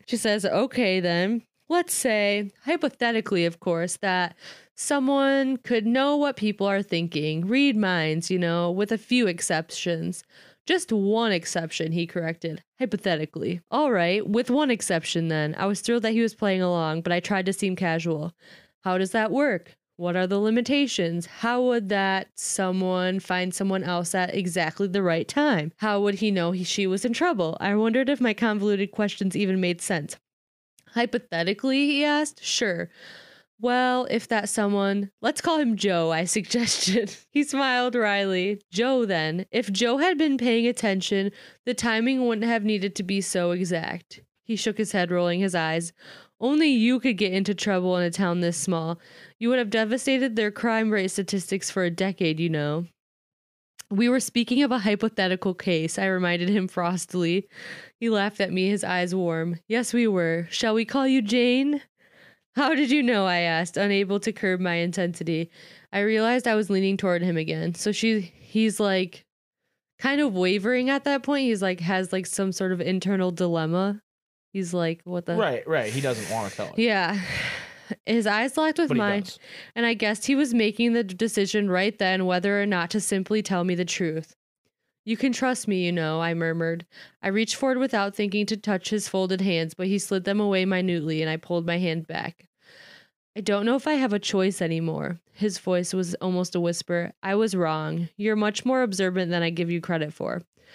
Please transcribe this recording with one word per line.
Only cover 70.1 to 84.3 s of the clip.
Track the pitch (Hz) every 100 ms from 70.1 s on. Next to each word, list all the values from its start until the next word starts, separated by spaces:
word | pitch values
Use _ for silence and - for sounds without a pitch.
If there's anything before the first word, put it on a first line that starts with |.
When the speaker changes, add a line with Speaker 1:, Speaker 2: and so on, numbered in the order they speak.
| 285
Speaker 1:
of | 285
wavering | 185 180 208 208 254 254
at | 277 285
that | 277
point. | 277 285 262
He's, | 208
like, | 190 180
has, | 170 185 185
like, | 190 175
some | - 190
sort | 180 190
of | 180
internal | 175 185 185 196 180
dilemma. | 170 175 165 156 175 196 208 - _ _ _ _
He's | 196 175
like, | 175 165 165
"What | 180 180 170
the" | 175
Speaker 2:
Right, | 165 120 -
right. | 156 107
He | 127
doesn't | 139 110 92
wanna | 110 98
tell | - 104
us. | -
Speaker 1:
Yeah. | 226 202 175 202 185 - - - - - - - -
His | 233 208
eyes | 208 247 -
locked | 311 311
with | 320
Speaker 2:
But | 240
he |
Speaker 1:
mine, | 202 202
Speaker 2:
does. | 190 - - - - 226
Speaker 1:
and | 233
I |
guessed | 220 214 214 -
he | 277
was | 285
making | 233 214 214 240
the | 233
d-, | 196 180
decision | 226 - 196 214 202
right | 180 202 202
then | 185 190 185
whether | 180 196 202
or | 202
not | 185 170
to | 214
simply | - 196 185 214
tell | 208 185
me | 180 180
the | 175
truth. | - 170 160 -